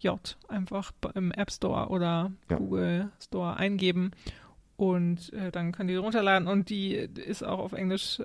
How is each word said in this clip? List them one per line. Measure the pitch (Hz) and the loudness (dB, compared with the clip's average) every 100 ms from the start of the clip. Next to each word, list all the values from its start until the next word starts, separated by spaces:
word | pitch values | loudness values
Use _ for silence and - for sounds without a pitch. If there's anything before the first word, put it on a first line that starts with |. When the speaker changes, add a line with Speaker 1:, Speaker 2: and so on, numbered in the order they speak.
Speaker 1:
J | 185 180 - - - | -2 -2 -6 -12 -8
einfach | 208 185 196 190 | -6 -4 -4 -6
b-, | - - | -6 -6
im | 190 180 | -2 -2
App | 202 202 | 0 -4
Store | - 190 - - | -2 -2 0 0
oder | 180 170 165 190 190 - | 0 2 2 0 -4 -2
Speaker 2:
Ja. | - | -2
Speaker 1:
Google | 190 185 175 175 202 - | 0 0 2 2 -2 -8
Store | - 190 175 - | -6 -2 -2 0
eingeben. | 196 202 185 180 185 - - - - - - - | 0 2 4 4 0 -2 -12 -14 -18 -20 -10 0
Und, | 190 180 175 175 - | 2 4 2 0 -4
äh, | 214 185 | -6 -4
dann | 175 170 | -2 -4
könnt | 175 185 | -2 -2
ihr | 185 | 0
die | |
runterladen | 214 226 196 190 180 | 2 2 6 4 4
und | 202 175 | 2 2
die | 208 196 | 0 0
ist | 196 - - - 214 | -2 -4 -6 -6 -4
auch | - 190 | -2 -2
auf | 185 | -4
Englisch | - 185 190 - - | -2 0 0 -2 -4